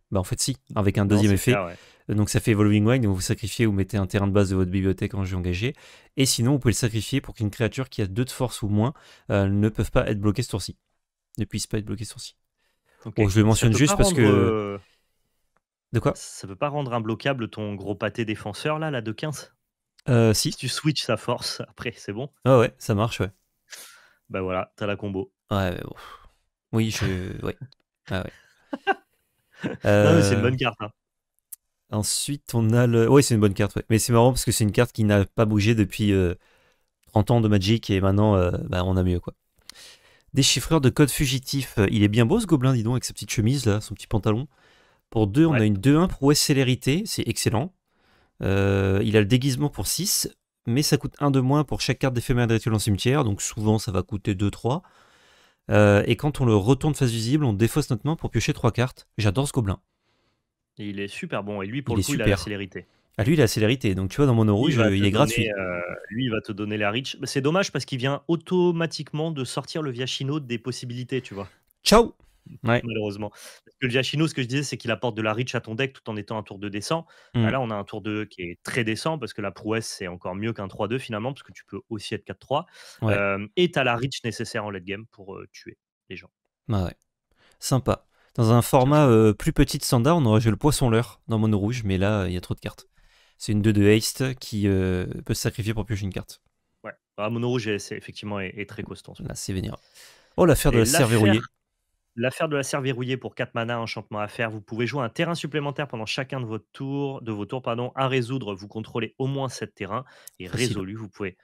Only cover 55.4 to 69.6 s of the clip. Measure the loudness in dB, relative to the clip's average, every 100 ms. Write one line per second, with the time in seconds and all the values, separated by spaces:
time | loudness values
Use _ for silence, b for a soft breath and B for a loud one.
55.4 | b b 0 4 6 6 4 0 -2 0
56.4 | 2 4 4 2 0 0 0 0 0 0
57.4 | 0 2 2 0 -2 -2 -4 -4 -4 -2
58.4 | -2 0 0 0 -4 -6 _ -2 0 0
59.4 | -2 -2 -2 -4 _ _ _ _ _ _
60.4 | _ _ _ -14 -10 -8 -10 -10 -8 -8
61.4 | -6 -8 -6 -6 -4 -2 -2 0 2 0
62.4 | -2 -8 -8 -12 -18 _ _ -2 2 4
63.4 | 4 4 2 2 0 -2 -2 2 4 4
64.4 | 4 4 2 2 2 4 2 4 2 2
65.4 | -2 -4 -6 -6 -8 -10 -10 -6 -4 -4
66.4 | -6 -8 -6 -2 -2 -2 -6 -10 -6 -2
67.4 | 0 0 0 -4 -6 -4 -4 -4 -2 -4
68.4 | 0 0 2 0 -4 -6 -8 -6 -4 -6
69.4 | -6 -8